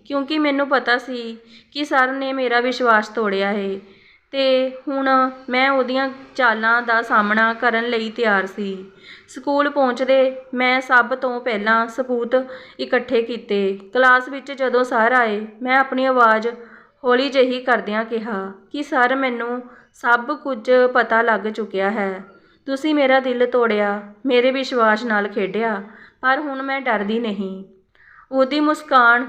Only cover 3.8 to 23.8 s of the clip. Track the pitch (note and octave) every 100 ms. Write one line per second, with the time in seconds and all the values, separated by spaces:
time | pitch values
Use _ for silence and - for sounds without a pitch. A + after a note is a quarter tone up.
3.8 | - - _ _ _ C#4 C4+ C4 C4 C4
4.8 | - C4+ C4+ C4 C4 C4 - B3 C4+ C4+
5.8 | A#3+ C4 C4+ B3+ - - B3 A3 A3+ A#3+
6.8 | A#3+ A3+ A#3 A#3 G#3 G#3+ A3+ A3+ B3 A3+
7.8 | A#3+ A#3 A3 A3 A3+ G3 F#3+ G3+ G3 F#3+
8.8 | F#3+ - - - - - C#4 C#4+ C#4+ D4
9.8 | B3+ A#3+ B3+ C4+ C4 C4 - B3 B3+ B3+
10.8 | C4 B3+ A#3 C4 B3+ A#3+ A#3+ G#3+ G#3+ A3+
11.8 | A#3 B3+ B3+ A#3+ A#3 B3+ C4 - - -
12.8 | B3+ B3+ B3 B3 A#3 A3+ - G3+ G3 G3
13.8 | - B3 B3+ B3+ B3+ C#4 C4+ C4 C4 B3
14.8 | B3+ B3+ A3+ B3+ A3+ G#3 A3 - B3+ C4
15.8 | C4 B3+ C4 B3+ A3+ A3 A#3 A#3+ - -
16.8 | _ _ B3+ B3 C#4 C4 C4 B3+ B3+ B3+
17.8 | G3+ G#3+ A3+ A#3 A3 G3 F#3+ G3 _ C#4+
18.8 | C#4+ D4 B3 C4+ C4 A#3+ A#3 B3 B3 -
19.8 | _ _ B3+ A#3+ A#3+ D4 C#4+ B3 A#3 B3+
20.8 | B3 B3+ A3+ A3+ A#3 G#3 G#3+ A3 G#3 F#3+
21.8 | G3 A3 G3 F#3+ F#3+ - _ _ - C4+
22.8 | D#4 D4 C4+ C4 B3+ A#3+ B3 B3 A3+ G#3